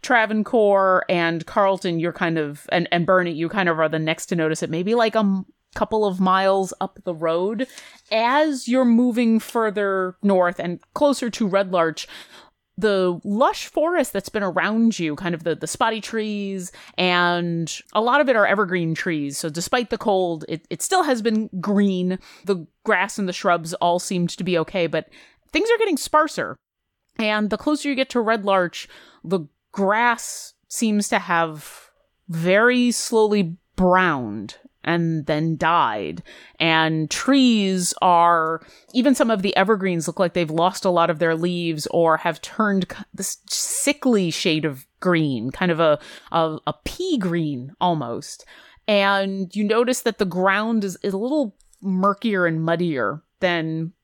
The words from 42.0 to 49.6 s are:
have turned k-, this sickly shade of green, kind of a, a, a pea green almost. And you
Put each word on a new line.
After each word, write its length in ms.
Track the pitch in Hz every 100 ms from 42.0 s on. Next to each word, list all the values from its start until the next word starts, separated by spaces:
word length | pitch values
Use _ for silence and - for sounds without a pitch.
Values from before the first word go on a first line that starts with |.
| 165 156
have 260 | 170 160
turned 460 | - - 214 196 180
k-, 160 | - -
this 240 | - 190 - -
sickly 840 | - - - - - 262 220 175
shade 320 | - 185 156
of 200 | 156 131 - _
green, 540 | 185 170 151 123 120
kind 180 | - 180
of 80 | 160
a, 220 | 165 147 - - -
a, 260 | 165 160 156 -
a 80 | -
pea 320 | - - 370 294
green 600 | 185 170 156 131 131 -
almost. 640 | 180 165 120 117 - - - - - _ -
And 640 | 208 196 196 196 196 180
you 80 | 202